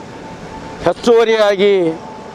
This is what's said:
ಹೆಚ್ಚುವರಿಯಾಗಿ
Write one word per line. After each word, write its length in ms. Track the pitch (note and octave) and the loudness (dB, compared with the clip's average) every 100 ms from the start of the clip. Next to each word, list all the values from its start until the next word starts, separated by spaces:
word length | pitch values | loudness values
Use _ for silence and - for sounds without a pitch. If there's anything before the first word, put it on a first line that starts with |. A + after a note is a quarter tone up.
| - - - - - - - - E3+ | -12 -16 -16 -16 -16 -14 -14 -4 -2
ಹೆಚ್ಚುವರಿಯಾಗಿ 880 | E3+ A#3+ A3+ A3+ A3 G#3 G3+ G3+ G3 E3+ D#3+ - - - | 0 4 4 4 4 2 4 4 4 2 -2 -8 -16 -16